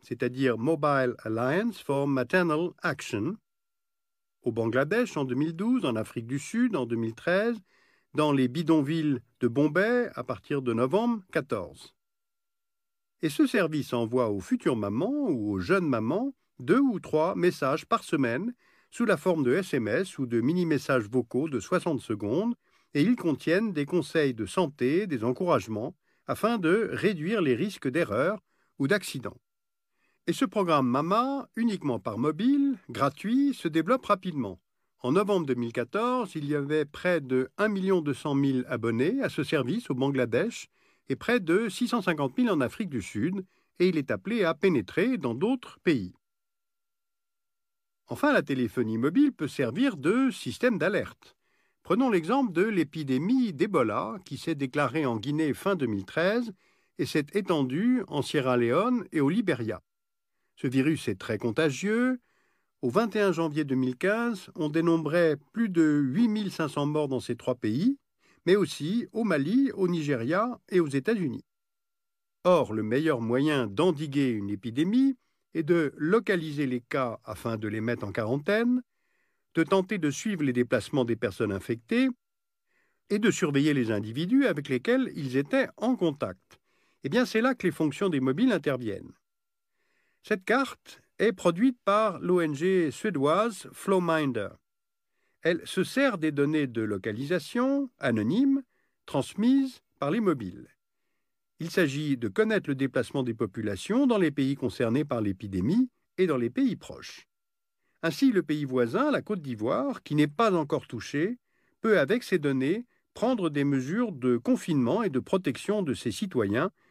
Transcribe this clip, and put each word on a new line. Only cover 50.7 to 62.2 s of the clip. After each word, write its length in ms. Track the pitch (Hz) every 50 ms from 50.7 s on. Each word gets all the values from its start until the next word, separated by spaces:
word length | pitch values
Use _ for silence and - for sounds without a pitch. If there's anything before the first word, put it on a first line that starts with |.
| 226
d'alerte. 580 | 180 226 202 107 160 107 - - _ _ - _ _ _ _ _ _ _ _ _ _
Prenons 280 | _ - - 220 269 254
l'exemple 420 | 208 175 151 165 240 277 269 220
de 100 | 165 165
l'épidémie 880 | 190 226 214 180 156 143 - 160 151 135 131 127 156 196 262 262 247 214
d'Ebola 640 | 160 131 175 214 190 151 123 107 104 117 180 220 226 190 -
qui 120 | - 143
s'est 180 | 120 - 165 165
déclarée 520 | 143 139 127 - 147 147 123 120 160 151
en 100 | 127 117
Guinée 380 | 110 101 139 147 156 160 147 120
fin 200 | - - 196 202
deux 120 | 175 135
mille 180 | 117 107 98 92
treize 480 | - - 160 165 190 214 247 240 226 190 - _ _ _ _ _ _ _ -
et 80 | 143
s'est 200 | 139 - 160 143 147
étendue 720 | - 202 196 190 175 151 139 127 127 165 214 247 254 247 196
en 160 | - 147 143
Sierra 340 | 127 - - 151 123 131 127
Leone 480 | 123 120 117 123 165 208 247 247 240 180 -
et 80 | - 160
au 100 | 139 135
Liberia. 520 | 175 226 226 175 147 117 113 107 101 82 - _ _ _ _ _ _ _ _ _ _ _ _ _ _
Ce 100 | - -
virus 420 | 131 123 135 131 156 160 143 - -
est 100 | 101 92
très 200 | - - 113 101
contagieux. 800 | - 120 107 - 160 151 135 127 185 202 214 233 247 254 254 247